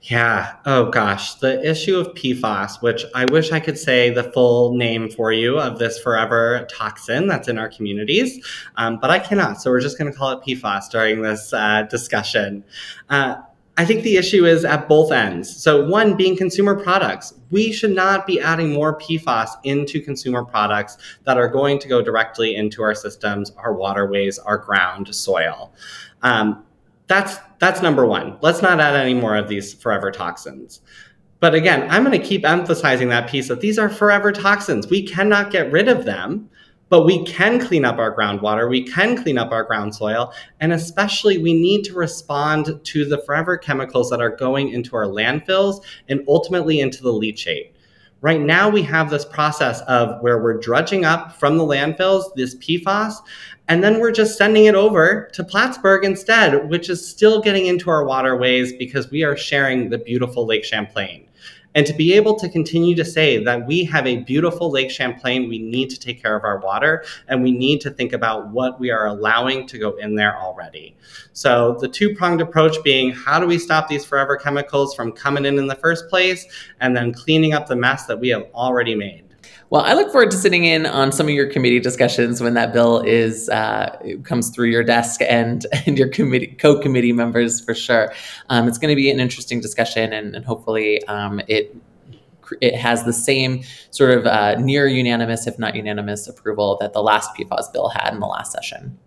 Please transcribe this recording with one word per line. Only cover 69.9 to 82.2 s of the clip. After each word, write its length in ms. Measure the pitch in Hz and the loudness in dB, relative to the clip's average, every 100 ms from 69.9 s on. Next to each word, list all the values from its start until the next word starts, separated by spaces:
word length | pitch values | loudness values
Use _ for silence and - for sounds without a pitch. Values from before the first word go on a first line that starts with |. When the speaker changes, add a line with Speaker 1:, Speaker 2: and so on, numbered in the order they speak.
| 98 | -6
Speaker 1:
in 180 | 107 | -6
there 240 | 107 104 - | 0 0 0
already. 580 | 92 90 82 80 78 _ _ - - | -8 -10 -14 -16 -20 _ _ -20 -20
So 440 | - 139 120 120 - | -2 2 4 2 0
the 80 | 131 | -6
two-pronged 520 | - 208 208 180 170 | 0 -2 0 -2 0
approach 360 | 165 160 156 156 | 0 4 4 4
being, 260 | 143 131 127 | 2 2 2
how 300 | 127 - 151 | -2 0 0
do 60 | 175 | 2
we 100 | 170 | 0
stop 300 | 170 156 151 | 2 0 0
these 160 | 147 | -6
forever 320 | 143 139 139 139 | -2 -2 0 -2
chemicals 580 | 143 143 143 143 139 | -2 -4 -2 -2 -2
from 160 | 139 117 | -2 -8
coming 360 | 113 143 143 139 | -6 -4 -2 0
in 120 | 139 | 0
in 80 | 135 | -2
the 80 | |
first 340 | 135 160 165 165 | -2 -2 -2 -2
place, 380 | 185 185 180 - - - - | 2 2 0 -8 -20 -20 -4
and 160 | 127 123 | -2 0
then 160 | 120 | -2
cleaning 420 | 120 - 160 160 | -4 0 2 4
up 120 | 151 151 | 2 0
the 80 | |
mess 320 | 123 123 139 - | 0 0 0 -4
that 140 | 110 | -4
we 80 | 123 | 0
have 160 | 110 - | -2 -4
already 400 | 117 127 123 117 | -4 -2 0 0
made? 300 | 110 101 85 - _ - - _ | -2 -6 -12 -20 _ -20 -20 _
Speaker 2:
Well, 80 | - | 2
I 120 | - | 4
look 180 | 294 415 | 4 4
forward 180 | 277 220 | 4 4
to 60 | 185 | 4
sitting 260 | 196 180 | 2 4
in 240 | 170 160 160 | 4 2 0
on 240 | - 135 | 2 0
some 160 | 135 151 | 2 0
of 80 | |
your 160 | 143 139 | 2 0
committee 300 | 139 127 123 | 2 2 2
discussions 600 | 123 123 123 - | 2 2 2 2